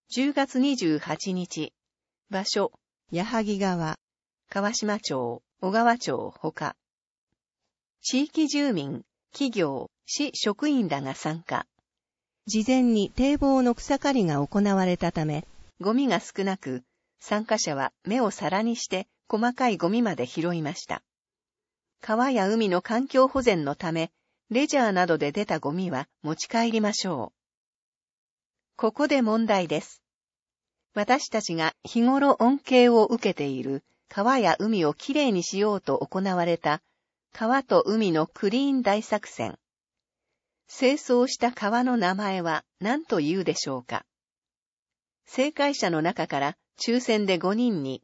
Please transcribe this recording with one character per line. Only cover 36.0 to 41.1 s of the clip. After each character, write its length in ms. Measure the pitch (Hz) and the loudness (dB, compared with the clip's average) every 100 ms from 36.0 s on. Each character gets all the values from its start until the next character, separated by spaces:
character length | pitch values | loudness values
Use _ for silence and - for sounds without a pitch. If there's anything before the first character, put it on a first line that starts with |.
| - 190 | -2 -4
わ 260 | 196 180 170 | -2 0 0
れ 120 | 165 | 0
た 240 | 156 151 - _ _ _ _ | 0 -2 -6 _ _ _ _
川 300 | - 226 269 | -6 0 0
と 180 | 269 180 | 4 2
海 300 | - 220 202 | 4 2 2
の 160 | 156 160 | 2 -2
ク 220 | - 202 | -2 -2
リ 100 | 240 | 0
ー 160 | 277 269 | 0 0
ン 60 | |
大 200 | 220 208 | 2 0
作 260 | - 208 - | 0 -6 -6
戦。 300 | - 110 - _ _ _ _ _ _ _ _ _ _ _ | -8 -8 -10 _ _ _ _ _ _ _ _ _ _ _
清 240 | - 254 | 0 2
掃 340 | 294 - | 2 2